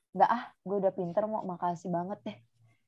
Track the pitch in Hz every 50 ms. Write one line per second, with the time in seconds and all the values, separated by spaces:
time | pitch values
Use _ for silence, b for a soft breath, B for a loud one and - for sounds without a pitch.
0 | _ _ - 185 196 - 226 240 - - - _ - 185 202 202 180 190 185 190
1 | 180 170 170 208 214 214 220 214 - 185 175 175 180 175 175 165 - 185 170 170
2 | 175 190 208 - - 214 - - - _ _ _ _ _ _ _ _